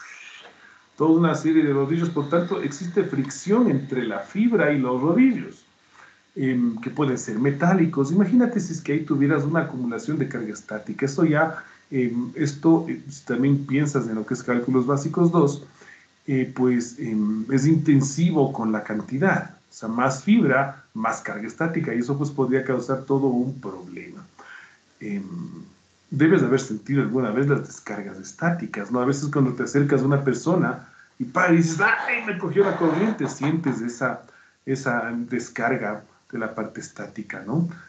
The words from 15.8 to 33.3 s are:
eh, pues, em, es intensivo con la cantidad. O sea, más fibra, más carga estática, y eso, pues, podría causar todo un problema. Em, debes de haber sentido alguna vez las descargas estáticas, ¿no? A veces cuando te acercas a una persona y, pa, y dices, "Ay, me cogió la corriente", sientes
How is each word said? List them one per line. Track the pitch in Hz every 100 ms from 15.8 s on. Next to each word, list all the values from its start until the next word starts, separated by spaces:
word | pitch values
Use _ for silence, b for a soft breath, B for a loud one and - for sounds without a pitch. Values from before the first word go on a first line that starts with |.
| B B B _ -
eh, | 131 117 131
pues, | 127 120 - -
em, | 113 107 107 110 120
es | 135 147
intensivo | 156 156 139 - - 170 156 131
con | 120 110
la | 107
cantidad. | - 107 - 131 190 - - - _
O |
sea, | - 113
más | 117 135 -
fibra, | 202 226 156 131 139 - _
más | 110 113 -
carga | - 104 113
estática, | - 165 - 120
y | 117
eso, | 120 139
pues, | 147
podría | - 123 131
causar | 131 127 120 135
todo | - 139 135
un | 120 131 -
problema. | 101 92 87 85 87 - - - B B B B _ _
Em, | 104 98 87 87 - 82 - _ _ _ -
debes | 135 160 185
de | 120
haber | 131
sentido | - 107 - 139
alguna | 107 131 113
vez | 117 143
las | 120 -
descargas | - - 104 98 95
estáticas, | - - 170 170 107 107 101
¿no? | 123
A | 127
veces | 139 147
cuando | 147 127
te | 117
acercas | 113 143 139 127
a | 135
una | 139
persona | 135 110 160 170 127 - B B B B
y, | 120
pa, | 175 180
y | 165
dices, | 160 165
"Ay, | 214 - - 240 220
me | 180
cogió | 190 190
la | 196 -
corriente", | 165 156 220 208
sientes | 135